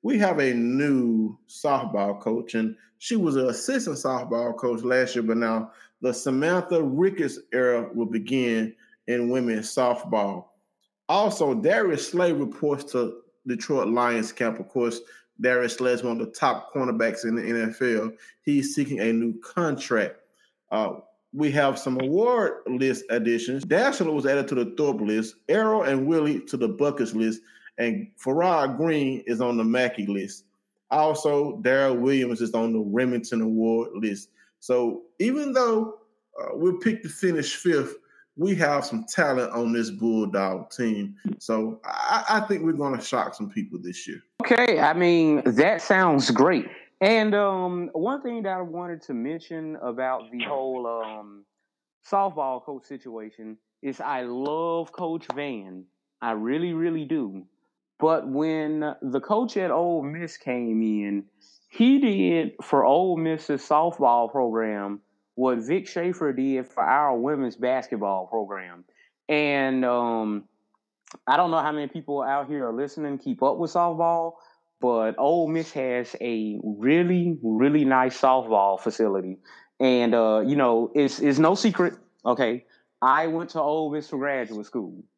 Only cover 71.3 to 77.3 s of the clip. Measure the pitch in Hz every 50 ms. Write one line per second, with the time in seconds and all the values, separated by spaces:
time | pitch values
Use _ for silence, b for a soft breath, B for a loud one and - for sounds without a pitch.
71.3 | 135 151 180 170 160 160 143 151 151 151 147 139 - 165 147 147 143 139 131 135
72.3 | 139 143 139 131 151 143 131 117 110 120 143 139 - - 151 147 143 135 - 143
73.3 | 120 - 139 139 - - 170 160 - 180 170 175 165 160 170 170 170 165 165 165
74.3 | 165 b b b b b b b _ _ - 123 120 113 110 110 110 - 127 143
75.3 | 165 175 165 151 160 165 160 160 - 143 131 127 123 123 120 117 - - - 123
76.3 | 117 110 110 107 104 - - 107 104 104 110 131 151 170 180 175 180 180 175 175